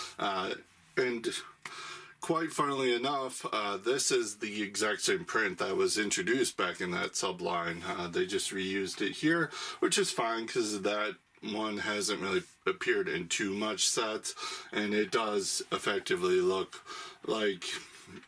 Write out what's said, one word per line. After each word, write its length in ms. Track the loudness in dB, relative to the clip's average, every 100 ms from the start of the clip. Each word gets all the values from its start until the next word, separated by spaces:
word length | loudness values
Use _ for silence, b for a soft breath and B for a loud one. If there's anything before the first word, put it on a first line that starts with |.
| B -4
Uh, 360 | -2 0 -2 -6 -10 -20 -4 0
and 320 | 0 0 -2 -4 -8 -16 B B B B B -6
quite 280 | -2 0 0
funnily 440 | 0 2 4 4
enough, 500 | 4 2 0 -2 -4 -2
uh, 240 | 0 0 0
this 340 | 2 2 4
is 260 | 2 2 -4
the 260 | -4 -2
exact 400 | -2 0 0 2
same 240 | 2 0 2
print 320 | 0 0 0
that 180 | 0 2
was 220 | 4 2
introduced 580 | 2 0 2 2 2 2
back 240 | -2 0
in 100 | -2
that 200 | -2 -2
subline. 720 | -2 -2 -2 -2 -2 -2 -4 -6
Uh, 220 | -4 -2
they 160 | 0
just 260 | 0 0 -2
reused 520 | -2 0 0 -2 -2
it 100 | -2
here, 380 | 2 2 4 2 B B B
which 180 | 2 4
is 120 | 2
fine 360 | 2 0 0 0
'cause 340 | 0 0 0
that 360 | 0 0 -2 -4 _ -12
one 340 | -6 -2 -2 -2
hasn't 460 | -2 0 0 0
really 200 | 0 0 -2 -2
appeared 420 | -2 0 2 2 2
in 220 | 0 -2
too 240 | -2 0
much 340 | 0 0 2 2
sets, 480 | 2 0 -2 -6 -8 B B B
and 220 | -2 2
it 160 | 2 4
does 520 | 2 2 0 0 -2 -2
effectively 720 | -2 0 0 0 2 4 6
look 420 | 4 2 -2 -8 B B B B -2
like 380 | 0 0 0 -4 -8 B B B -18